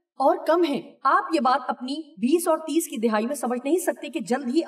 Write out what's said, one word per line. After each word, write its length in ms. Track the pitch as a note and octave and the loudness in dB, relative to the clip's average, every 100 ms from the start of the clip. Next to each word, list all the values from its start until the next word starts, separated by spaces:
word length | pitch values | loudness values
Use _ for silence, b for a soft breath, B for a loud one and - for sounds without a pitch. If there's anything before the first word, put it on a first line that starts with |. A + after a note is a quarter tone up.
| _ - | _ 0
और 240 | C#4 F4+ - | 0 2 2
कम 180 | E4+ | 2
है। 160 | D#4+ B3 - - C4+ | 2 -2 -8 -4 2
आप 220 | F4+ - | 2 2
ये 60 | D#4+ | 0
बात 240 | B3 C4+ B3+ | 2 2 0
अपनी 260 | - B3+ D4+ D#4+ - | -6 -6 -8 -10 -4
बीस 280 | A#3+ E4+ F4 | 2 2 2
और 120 | D#4+ | 0
तीस 260 | D#4+ D#4 D#4+ | 0 -2 -2
की 100 | C#4 | -2
दिहाई 260 | A3+ G#3+ A#3 | 0 0 -2
में 100 | C#4+ | -4
समझ 240 | B3 B3 | -4 -4
नहीं 180 | C#4 F4+ | 0 0
सकते 300 | F4 - D4 | 0 -4 -6
कि 100 | D4+ | -8
जल्द 260 | F#3+ B3+ B3 | -4 -4 0
ही 120 | D4+ | 0